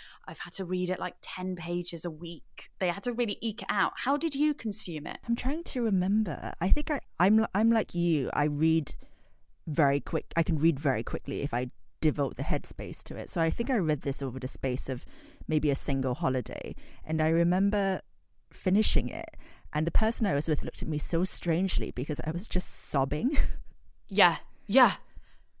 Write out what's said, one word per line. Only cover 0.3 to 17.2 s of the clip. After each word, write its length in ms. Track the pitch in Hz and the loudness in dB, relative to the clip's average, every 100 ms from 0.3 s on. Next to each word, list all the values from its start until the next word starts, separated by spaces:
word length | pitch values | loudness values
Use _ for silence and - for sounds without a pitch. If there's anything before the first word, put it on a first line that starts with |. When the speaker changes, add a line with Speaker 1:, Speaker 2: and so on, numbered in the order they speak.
| 160 | -14
Speaker 1:
had 140 | 170 | -12
to 120 | - 175 | -8 -4
read 240 | 180 180 | -2 -2
it, 80 | 185 | -4
like, 160 | 175 - | -6 -10
ten 340 | - - 185 175 | -16 -8 -6 -6
pages 500 | 165 175 170 165 175 | -4 -4 -4 -6 -8
a 60 | |
week." 580 | 156 165 160 - - - - | -8 -12 -14 -16 -20 -20 -6
They 100 | 180 | -4
had 140 | 170 | -4
to 100 | 247 | -6
really 240 | 226 220 - | -2 -4 -2
eke 220 | 226 - | -6 -6
it 40 | - | -6
out. 240 | 208 170 - | -2 -2 -2
How 200 | 254 277 | -2 0
did 180 | 311 269 | -2 0
you 180 | 302 | 0
consume 540 | 294 220 - - 156 147 | 0 -6 -6 -8 -8 -8
it? 100 | - - | -10 -4
Speaker 2:
I'm 80 | 233 | 0
trying 280 | 262 311 339 | 0 0 -4
to 160 | 254 | -2
remember. 720 | 226 185 185 214 196 135 - - | 0 0 2 0 -2 -4 -8 -2
I 80 | 196 | 6
think 220 | 302 - | 6 6
I, 80 | 294 - - | -2 -6 0
I'm, 260 | 190 220 220 196 | 4 4 2 0
I'm 160 | 226 | 2
like 240 | 226 - 175 | 2 -2 0
you. 340 | 170 151 104 | 2 2 0
I 100 | - 151 | 0 -2
read 480 | 147 160 160 147 - - - - - - - - | 2 2 2 0 -6 -8 -20 -20 -20 -20 -16 -6
very 340 | 147 139 143 | 0 2 2
quick. 260 | - 160 - 165 | -2 -6 -4 -2
I 80 | |
can 140 | 165 156 | 0 2
read 220 | 165 139 | 2 2
very 220 | 143 117 | -2 -2
quickly 380 | - - - 95 | -2 -6 -4 -4
if 120 | 135 120 | -2 -4
I 160 | 127 - - - | -6 -10 -18 -2
devote 360 | 156 139 139 - | -2 0 -4 -2
the 60 | |
headspace 580 | 160 147 - - 98 - - | 2 2 0 -10 -10 -10 -10
to 100 | 104 | -10
it. 140 | - | -6
So 100 | 175 | -2
I 80 | 165 | 0
think 200 | - 233 | 0 -2
I 60 | 240 | -2
read 240 | 156 151 | 0 -2
this 200 | 139 135 | -2 -4
over 180 | 135 131 | -4 -6
the 80 | 135 | -8
space 420 | - 135 127 - | -6 -4 -4 -4
of 160 | 123 - - - - - | -6 -8 -18 -20 -16 -4
maybe 240 | 156 151 | -2 0
a 40 | 135 | -2
single 380 | - 135 135 123 | 0 0 0 -2
holiday. 600 | 156 131 - 50 - - - - | -2 -2 -4 -10 -10 -12 -12 -14
And 160 | - 156 | -6 -2